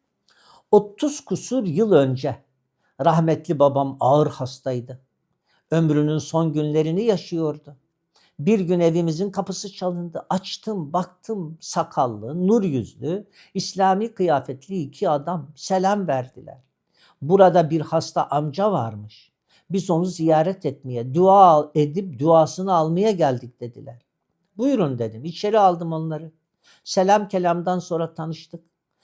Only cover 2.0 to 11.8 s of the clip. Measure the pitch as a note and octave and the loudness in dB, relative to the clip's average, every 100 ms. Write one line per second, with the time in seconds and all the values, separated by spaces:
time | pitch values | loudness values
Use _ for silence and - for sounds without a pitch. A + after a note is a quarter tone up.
2 | C3+ C3 C#3+ A#2+ _ _ _ _ _ - | 4 0 -6 -8 _ _ _ _ _ -2
3 | D3+ D#3+ E3 D#3+ E3+ D3+ C#3+ C3 C#3 C3+ | 2 2 2 0 -2 2 2 2 -2 -2
4 | A#2 D3 D3+ - B2+ - C3+ B2+ B2 B2+ | 2 4 2 -2 -10 -8 -8 -8 -8 -16
5 | _ _ _ _ _ _ _ D#3+ D#3+ D3 | _ _ _ _ _ _ _ 0 2 2
6 | D3+ D#3 - E3 E3 D3+ D3+ D3+ D#3 F3 | 2 -2 -2 -2 0 -2 0 0 0 0
7 | A#3 G3 - E3+ D#3+ D3+ - D3 _ _ | 0 -2 -4 -4 -4 -6 -14 -20 _ _
8 | _ _ _ - D3 A3 E3+ F3+ E3+ E3 | _ _ _ -6 0 2 2 2 2 2
9 | E3+ D#3 G3+ G3+ F#3 F#3 G3+ - F3+ F3 | 0 -2 -4 -4 -6 -8 -12 -8 -6 -6
10 | F3 E3 - F#3 F#3+ - - G#3 C#3+ F3 | -8 -12 -6 -4 -4 -10 -8 -8 -4 -4
11 | F3 _ - A3 D#3 D#3+ - F#3 | -6 _ -10 -8 -10 -14 -8 -6